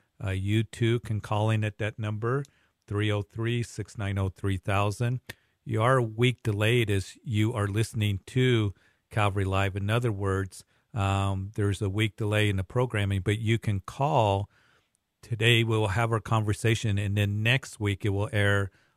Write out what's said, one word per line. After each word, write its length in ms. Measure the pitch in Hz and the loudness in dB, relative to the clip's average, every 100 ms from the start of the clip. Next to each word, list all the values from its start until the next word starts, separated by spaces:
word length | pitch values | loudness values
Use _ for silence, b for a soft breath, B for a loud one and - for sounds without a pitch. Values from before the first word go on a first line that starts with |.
| _ _ | _ _
Uh, 80 | 98 | -4
you 320 | 95 98 110 | -4 0 0
too 360 | 110 - 113 117 | 0 -2 0 0
can 220 | - 104 | -2 -6
call 280 | - 107 110 | -2 0 2
in 140 | 110 | 0
at 140 | 107 - | -2 -4
that 200 | 107 - | -6 -4
number, 460 | 107 107 117 135 143 _ _ _ - | -6 -4 -2 -4 -6 _ _ _ -6
three 220 | 101 107 | -2 0
oh 120 | 104 | 0
three, 420 | 101 113 113 120 | -4 -6 -2 -2
six 340 | 117 - 101 - | -4 -8 -10 -6
nine 200 | 101 98 | -4 -2
oh, 100 | 95 | -2
three 300 | - 98 95 | -2 -2 -2
thousand. 640 | - 98 104 98 120 127 B B B B 135 | 0 0 0 0 -2 -2 B B B B -4
You 160 | 110 | 2
are 160 | 117 131 | 4 4
a 60 | |
week 400 | 113 110 127 117 | 2 2 2 2
delayed 460 | 113 101 107 123 104 | -2 2 2 4 2
as 280 | 98 - - | 0 -2 -10
you 300 | 151 104 107 | -2 2 2
are 140 | 117 101 | 2 0
listening 520 | 104 107 110 104 95 - | 0 -2 0 0 0 -2
to 460 | 131 127 117 104 - _ _ _ | 2 2 2 0 -4 _ _ _
Calvary 360 | 110 104 98 95 | 0 0 0 0
Live. 320 | 95 98 98 | 0 0 -2
In 120 | 101 | -2
other 220 | 117 120 | 0 -2
words, 540 | 98 98 95 98 - - _ _ | -2 -2 -2 -4 -10 -20 _ _
um, 580 | 101 98 98 98 98 98 107 | -2 0 2 0 -2 -6 -2
there's 260 | 101 95 | -2 0
a 80 | 101 | -2
week 280 | 101 110 - | 0 -2 -2
delay 320 | 107 107 104 | -2 2 2
in 80 | 95 | 0
the 80 | 92 | -2
programming, 560 | 123 127 107 101 98 | -2 -2 -2 0 0
but 180 | 95 107 | 0 0
you 180 | 110 113 | 0 0
can 220 | - 98 | 0 -4
call. 720 | - - 143 143 107 98 101 _ _ _ _ _ _ _ | -6 -4 0 2 4 2 -2 _ _ _ _ _ _ _
Today 420 | - 107 113 117 | -10 0 4 4
we 140 | 113 110 | 4 0
will 120 | 104 | 0
have 220 | 95 117 | 0 0
our 80 | 113 | -2
conversation, 800 | - 110 104 - 113 113 113 101 | 0 0 0 0 0 0 0 -2
and 180 | 101 104 | 0 0
then 240 | 101 104 | 0 0
next 380 | 110 135 - - | 0 0 -2 -4
week 240 | 104 98 | -4 -2
it 60 | 104 | -2
will 200 | 98 104 | -2 -2
air 380 | 107 101 101 98 - _ | 0 2 2 -2 -10 _